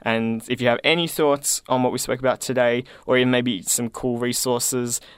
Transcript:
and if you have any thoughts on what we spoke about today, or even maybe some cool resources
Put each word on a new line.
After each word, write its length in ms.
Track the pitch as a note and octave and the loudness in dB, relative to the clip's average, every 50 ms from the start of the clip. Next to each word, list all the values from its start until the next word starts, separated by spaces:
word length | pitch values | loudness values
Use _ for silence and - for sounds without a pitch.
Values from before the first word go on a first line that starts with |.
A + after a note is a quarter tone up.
and 440 | - A2+ A2+ A2+ A2+ A2+ A2+ A2+ - - | -2 0 0 2 0 0 -2 -4 -4 -6
if 120 | B2 A#2+ | -4 0
you 80 | B2 B2 | 2 2
have 120 | A#2 - - | 2 2 2
any 240 | C#3+ D#3+ F3 E3+ D#3+ | 2 2 2 0 -2
thoughts 540 | - - D#3 D3 C#3 C#3+ - - - - - - | 0 2 2 2 2 2 0 -2 -4 -4 -2 0
on 140 | B2 B2+ | 0 2
what 100 | B2+ B2 | 2 0
we 60 | - B2 | 0 -2
spoke 220 | - - B2+ B2 | -4 -4 -4 0
about 200 | B2+ C3 A#2 - | 0 0 0 0
today, 440 | - - B2+ B2+ B2 A#2+ A#2+ B2 B2+ - - - - | -2 -2 0 2 2 2 2 0 -2 -6 -14 -8 -2
or 120 | - B2+ B2+ | 2 2 4
even 120 | B2+ B2+ | 4 4
maybe 280 | B2+ B2 A#2+ B2 A#2 F2+ | 2 2 2 0 -2 -4
some 280 | - - - - A#2+ A2+ | -4 -4 -2 -2 -4 -6
cool 280 | - - - B2+ A#2+ A#2 | -6 -6 -4 -4 -2 -2
resources 840 | B2 B2 A#2+ - - C3 B2 A#2+ - - C3 B2+ A#2+ A#2+ A#2 - - - - | -2 -4 -2 -2 -2 0 0 0 0 -2 -2 -2 -2 -4 -4 -6 -8 -12 -20